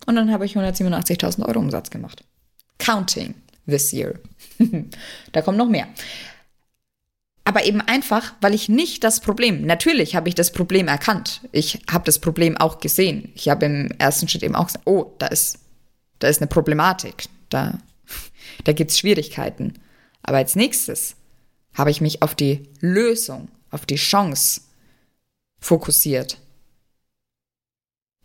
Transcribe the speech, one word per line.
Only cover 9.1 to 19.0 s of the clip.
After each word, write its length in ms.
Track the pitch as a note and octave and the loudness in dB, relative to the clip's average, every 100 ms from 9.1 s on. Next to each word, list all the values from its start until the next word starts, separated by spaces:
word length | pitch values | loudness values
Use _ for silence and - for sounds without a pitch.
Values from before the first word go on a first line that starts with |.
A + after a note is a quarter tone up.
| A3 | 2
Problem, 460 | - A3+ A#3+ F3 D3+ | -2 2 2 2 2
natürlich 480 | E3+ D#4+ D4+ D#3 | 2 4 2 2
habe 140 | F#3 D#3+ | 0 0
ich 60 | |
das 180 | F3 F3 | 0 0
Problem 360 | - F3+ F#3+ F3 | 0 2 2 2
erkannt. 520 | C#3+ - G3 - - - | 0 0 -2 -4 -10 -4
Ich 280 | D3+ D3 - - | -2 -2 -4 -2
habe 140 | E3+ | -2
das 140 | E3+ D3 | 2 2
Problem 380 | - D#3+ E3+ D3+ | 0 2 2 4
auch 220 | D#3+ - | 0 0
gesehen. 540 | D3+ - F#3+ C#3+ - | -2 2 2 0 -8
Ich 140 | - - | -4 0
habe 180 | C#3+ D3 | 2 2
im 240 | D3 C#3 - | 0 -4 0
ersten 300 | C3+ C#3 E3 | 0 2 -2
Schritt 140 | - | -2
eben 120 | - | -2
auch 120 | - F3 | 0 0
gesagt, 200 | - - | -2 2
oh, 280 | F#3+ - - | 2 0 -6
da 80 | - | -4
ist, 320 | D#3+ - - - - _ _ _ _ | 0 -2 -4 -16 -20 _ _ _ _
da 100 | C3+ | 2
ist 120 | D3+ | 2
eine 80 | D3 | 2
Problematik. 760 | F3 D#3 D3+ E3+ F3+ - - - - - | 2 2 2 2 0 -6 -12 -16 -18 -6
Da, 300 | C3 - - - _ _ | -4 -2 -6 -12 _ _
<laughs> 580 | - - - - - | -16 -16 -20 -20 -4
da 80 | - | 0
gibt's 260 | D3+ D#3 | 2 2
Schwierigkeiten. 760 | - | 0